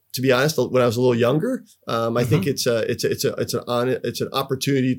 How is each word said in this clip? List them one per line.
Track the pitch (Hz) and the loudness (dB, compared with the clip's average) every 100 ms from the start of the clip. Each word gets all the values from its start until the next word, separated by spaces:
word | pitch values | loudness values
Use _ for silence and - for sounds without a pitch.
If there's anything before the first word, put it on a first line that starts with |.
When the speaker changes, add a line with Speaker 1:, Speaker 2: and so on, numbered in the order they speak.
| _ | _
Speaker 1:
to | - | -4
be | 131 | 2
honest, | 123 147 160 | 4 4 2
when | 120 127 | 0 4
I | 120 | 2
was | 113 | 4
a | |
little | 127 117 | 2 4
younger. | 117 147 226 262 - _ - | 2 2 0 -4 -8 _ -6
Um, | 117 113 117 | -2 0 0
I | |
think | 117 147 | 2 2
Speaker 2:
Mm-hmm. | 143 | 0
Speaker 1:
it's | 131 - | -2 0
a, | 117 107 | 0 -2
it's | 120 | -2
a, | - | -2
it's | 113 | -2
a, | 123 - | -2 -2
it's | - | -4
an | 117 - | -6 -4
hon-, | 120 127 127 | -2 -2 -2
it's | 120 113 | -4 -6
an | 120 | -6
opportunity | 131 135 135 - 139 131 | -4 -4 -4 -2 0 0